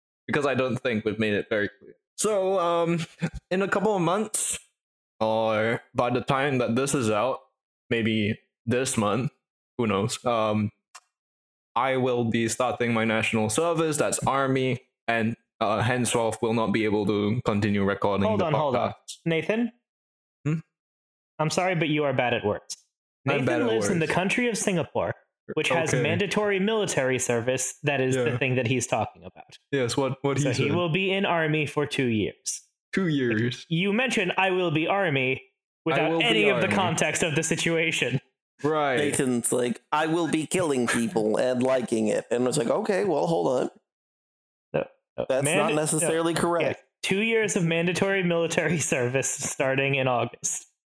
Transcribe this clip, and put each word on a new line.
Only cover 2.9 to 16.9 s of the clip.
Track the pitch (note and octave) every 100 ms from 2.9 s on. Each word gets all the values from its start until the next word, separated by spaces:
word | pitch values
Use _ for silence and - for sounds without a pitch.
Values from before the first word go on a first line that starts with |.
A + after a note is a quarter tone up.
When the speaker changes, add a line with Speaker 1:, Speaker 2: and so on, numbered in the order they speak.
| E3+ E3 - E3 - -
Speaker 1:
in | F#3
a | G3
couple | G#3 G#3+ G3
of |
months, | E3 G3 G#3+ - - - - _ _ _ _ -
or | A2 A2 A2+ G#2+ A2+ - -
by | B2 B2
the | B2
time | - C3+ C#3+ B2+
that | A#2 A#2
this | C#3+ C#3+
is | A2
out, | G#2 B2 - - _ _ _ -
maybe | A#2 A2+ A2 G#2 - _ _ A2+
this | A#2+ C3 -
month, | G#2 G#2+ C#3 - _ _ _ -
who | A2+
knows, | G2 A2+ - B2
um, | A#2 A2 G#2+ G#2+ - _ - _ _ _ _ _ _ _ A#2
I | C3 C3
will | B2+ A#2+ A#2
be | A#2 A2+
starting | - B2 - A#2
my | A2+ A2
national | A2 G#2+ A2+ G#2+
service, | D#3 E3+ D#3+ D#3+ C#3+
that's | G#2+ - A#2
Army, | C3+ C3+ C3 C3 B2 - _ -
and, | A#2 A2 A#2+ _ -
uh, | G#2+ G#2+
henceforth | A2 B2+ A2+ A#2+ A2+ G#2+
will | A#2 A#2
not | A2
be | A2
able | G#2+